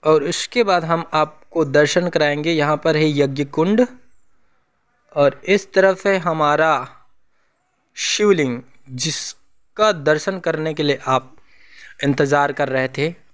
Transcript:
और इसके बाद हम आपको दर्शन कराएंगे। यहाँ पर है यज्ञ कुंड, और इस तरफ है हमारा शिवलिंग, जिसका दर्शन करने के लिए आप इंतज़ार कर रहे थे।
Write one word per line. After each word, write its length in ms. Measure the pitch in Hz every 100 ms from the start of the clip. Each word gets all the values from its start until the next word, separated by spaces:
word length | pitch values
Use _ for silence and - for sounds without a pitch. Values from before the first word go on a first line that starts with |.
और 200 | 156 156
इसके 400 | 147 170 - 247
बाद 200 | 214 180
हम 260 | 160 170 165
आपको 500 | 160 156 - - 170
दर्शन 440 | 147 139 147 180 175
कराएंगे। 440 | 165 147 143 156
यहाँ 240 | 165 147 151
पर 200 | 165 151
है 220 | 156 143
यज्ञ 260 | 139 135
कुंड, 420 | 139 143 170 220 247 - - - _ _ _ _ _ _ _ _ _ 151
और 260 | 143 135
इस 280 | - 196 -
तरफ 340 | 190 190 185 196
है 120 | 190
हमारा 720 | 170 160 147 147 160 143 127 - _ _ _ _ _ _ _ _ _
शिवलिंग, 680 | - - - 208 180 139 120 - - -
जिसका 1040 | 127 160 - - - _ _ _ - 214
दर्शन 460 | 180 147 151 - 190
करने 360 | 165 156 156
के 80 | 151
लिए 160 | 147 135 -
आप 300 | 131 - - - - - - - -
इंतज़ार 480 | 143 135 143 143 143
कर 160 | 135 143
रहे 200 | 131 131
थे। 260 | 131 151 170 _